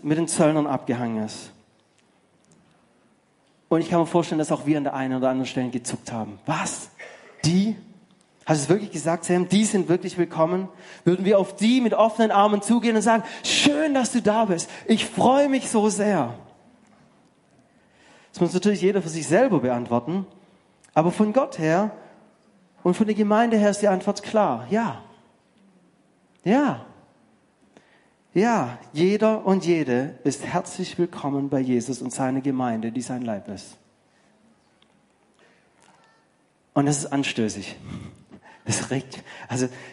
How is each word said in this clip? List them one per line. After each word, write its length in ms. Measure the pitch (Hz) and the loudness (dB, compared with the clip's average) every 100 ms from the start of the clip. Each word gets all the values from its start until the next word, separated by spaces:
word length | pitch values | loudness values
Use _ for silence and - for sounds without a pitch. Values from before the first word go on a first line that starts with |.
mit 140 | 147 156 | -2 0
den 120 | 160 | 0
Zöllnern 380 | - 156 156 147 | 2 4 4 0
abgehangen 580 | 131 - 120 120 110 107 | -2 -2 -4 -4 -4 -6
ist. 260 | - - - _ _ _ _ _ _ _ _ _ _ _ _ _ _ _ _ _ _ _ _ - | -10 -18 -20 _ _ _ _ _ _ _ _ _ _ _ _ _ _ _ _ _ _ _ _ -2
Und 140 | 165 | -2
ich 80 | 165 | 2
kann 100 | 175 | 0
mir 60 | 160 | 2
vorstellen, 320 | 175 160 156 | 0 0 -2
dass 140 | 151 | -2
auch 120 | 143 139 | -2 0
wir 120 | 151 | 0
an 80 | 139 | -2
der 80 | |
einen 240 | 135 131 131 | -4 -4 0
oder 120 | 131 | 0
anderen 160 | 131 123 | 0 -4
Stelle 240 | - 127 | -4 -4
gezuckt 440 | 123 - 123 - | -4 -6 -10 -8
haben. 260 | 117 104 101 - | -8 -8 -10 -6
„Was? 460 | 165 190 - - - - - - - | -4 -4 -10 -14 -18 -20 -20 -20 -4
Die? 320 | 151 180 214 214 - - _ _ _ _ - | 0 2 0 -4 -12 -20 _ _ _ _ -2
Hast 160 | 156 | 0
du 20 | |
es 60 | 139 | 2
wirklich 220 | 196 208 | 0 -2
gesagt, 340 | 160 147 170 - | -6 -4 -2 0
Sam? 240 | 180 175 | 0 2
Die 160 | 196 214 | 2 2
sind 240 | 202 156 | 0 0
wirklich 280 | 180 190 180 | 0 -2 -4
willkommen?“ 520 | 170 160 165 185 190 - - - | -2 0 0 -2 -6 -14 -20 -4
Würden 220 | - 185 196 | 0 2 4
wir 120 | 202 | 4
auf 180 | 185 - | 2 0
die 240 | 220 254 | 2 4
mit 120 | 233 | 2
offenen 380 | 202 220 220 220 | 4 2 4 2
Armen 300 | 202 208 208 | 4 4 2
zugehen 340 | - 233 226 220 | 2 2 2 2
und 60 | |
sagen, 220 | 202 226 - - | 4 2 0 -8
„Schön, 500 | - - - 294 311 | -4 2 2 2 0
dass 200 | 269 233 | 0 0
du 80 | 240 | 0
da 240 | 208 214 220 | 2 2 2
bist. 240 | 170 - - - | 0 -4 -6 0
Ich 180 | 220 - | 0 0
freue 440 | - 233 269 285 | 2 4 4 4
mich 200 | 269 - | 0 0
so 200 | 226 214 | 2 2
sehr.“ 460 | 190 208 185 120 117 - - _ _ _ _ _ _ _ _ _ _ _ _ _ _ _ - _ | 2 0 0 -2 -6 -18 -20 _ _ _ _ _ _ _ _ _ _ _ _ _ _ _ -20 _
Das 100 | - | -2
muss 120 | 170 175 | 0 2
natürlich 260 | 202 196 | 2 2
jeder 220 | 180 196 | 2 0
für 60 | 160 | -2
sich 180 | 160 131 | -6 0
selber 320 | 180 262 170 | 2 4 2
beantworten. 680 | 127 120 117 120 120 185 185 - _ _ _ _ _ 156 | 0 -2 0 -2 0 -4 -6 -14 _ _ _ _ _ 0
Aber 160 | 170 | 2
von 220 | 175 214 | 2 2
Gott 260 | 233 277 - | 2 0 -2
her 320 | 156 170 208 - - - _ _ _ _ _ _ | 0 2 0 -6 -20 -20 _ _ _ _ _ _
und 140 | 180 180 | 0 2
von 100 | 214 | 0
der 80 | |
Gemeinde 440 | 208 208 214 233 220 | 2 2 4 4 4
her 120 | 208 | 4
ist 140 | 202 | 4
die 40 | 208 | 2
Antwort 360 | 185 202 196 | 2 0 -4
klar. 420 | - 220 180 120 120 | -2 0 2 0 -2
Ja. 320 | 208 220 117 - - _ _ _ _ _ _ _ _ _ _ _ _ | -2 -2 -6 -14 -20 _ _ _ _ _ _ _ _ _ _ _ _
Ja. 400 | 175 247 285 123 - - _ _ _ _ _ _ _ _ _ _ _ _ _ | 2 2 2 -2 -10 -20 _ _ _ _ _ _ _ _ _ _ _ _ _
Ja, 460 | 175 233 220 127 123 - | 0 2 2 -2 -8 -8
jeder 540 | 147 180 214 220 214 196 | 0 2 4 2 2 2
und 220 | 190 160 | 2 2
jede 480 | 165 135 123 143 - | 2 2 0 -2 -4
ist 200 | 147 - - | -4 -4 -4
herzlich 500 | 175 - - 180 - | -4 -4 -8 -6 -4
willkommen 520 | 175 - 143 139 139 | -4 -4 -4 -4 -2
bei 100 | 135 | -2
Jesus 420 | 127 120 120 123 | 0 0 -2 -8
und 100 | 127 | -8
seiner 300 | - 131 135 | -4 -2 -2
Gemeinde, 500 | 135 131 123 113 113 | -2 -2 -2 -4 -6
die 100 | 120 | -6
sein 200 | 117 127 | -8 -8
Leib 280 | 120 101 101 | -6 -8 -10
ist. 280 | 95 - - _ _ _ _ _ _ _ _ _ _ _ _ _ _ _ _ _ _ _ _ _ _ _ _ _ _ _ _ _ | -14 -16 -20 _ _ _ _ _ _ _ _ _ _ _ _ _ _ _ _ _ _ _ _ _ _ _ _ _ _ _ _ _
Und 140 | 143 143 | 0 0
das 100 | 147 | 0
ist 160 | - | -2
anstößig. 640 | 139 135 - 110 101 95 - - - - - _ - - - - | -2 -2 -2 -2 -4 -12 -14 -14 -14 -16 -20 _ -20 -20 -12 -6
Das 240 | 113 - | -4 -2
regt, 320 | 131 - - - - - | -6 -6 -16 -18 -18 -8
also, 200 | 127 127 - - | -4 -4 -6 -20